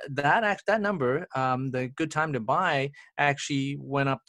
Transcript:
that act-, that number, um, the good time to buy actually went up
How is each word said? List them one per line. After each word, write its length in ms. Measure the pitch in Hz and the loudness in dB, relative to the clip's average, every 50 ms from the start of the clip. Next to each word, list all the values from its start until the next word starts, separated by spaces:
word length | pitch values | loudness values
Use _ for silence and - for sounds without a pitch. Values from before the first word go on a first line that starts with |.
| - - | -12 -8
that 340 | 139 131 143 147 165 220 226 | -4 0 2 4 4 4 4
act-, 220 | 208 196 - - - | 2 0 0 0 0
that 120 | 202 226 | 0 2
number, 460 | 202 202 208 170 131 123 127 151 180 - - | 2 0 0 2 2 2 0 0 -2 -4 -4
um, 380 | 131 131 131 127 127 131 135 127 | -2 0 0 0 0 -2 -2 -2
the 160 | 127 127 127 | -4 -4 -4
good 240 | 135 - 160 156 - | -4 -4 -4 -2 0
time 200 | 156 156 160 143 | -2 0 0 -2
to 60 | 123 | -2
buy 520 | 110 107 139 165 185 175 156 139 127 143 143 - - - _ - | 0 0 0 2 2 2 2 2 0 -2 -6 -12 -20 -14 _ 0
actually 600 | 147 143 139 147 - - 147 139 135 139 143 143 | 2 2 2 0 -2 -4 -2 -2 -2 -2 -4 -8
went 280 | 135 131 135 139 139 139 | -8 -4 -2 0 2 2
up 120 | 135 127 - | 0 -2 -4